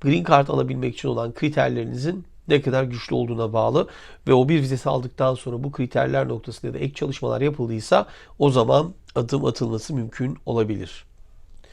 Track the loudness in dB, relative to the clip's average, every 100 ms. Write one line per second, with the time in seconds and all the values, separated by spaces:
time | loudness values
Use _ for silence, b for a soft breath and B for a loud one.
0 | 2 2 4 4 4 0 0 -2 -4 -4
1 | -4 -4 -4 -2 -2 0 0 0 -4 -4
2 | -4 -6 -8 -12 0 0 2 0 0 -4
3 | -4 -2 -2 -2 -2 0 2 2 0 B
4 | B B 4 4 6 4 2 -2 -2 -2
5 | -2 -2 0 0 -4 -6 -6 -4 -2 0
6 | 0 0 -2 -4 -10 -10 -8 -4 -6 -4
7 | -6 -4 -2 0 0 -2 -4 -4 2 2
8 | 2 B B B 4 4 6 4 2 -6
9 | -8 -4 -2 0 0 0 -2 -4 -4 -4
10 | -4 -4 -6 -6 -2 0 0 -2 -8 -14
11 | -20 -20 -20 -20 -20 -20 -20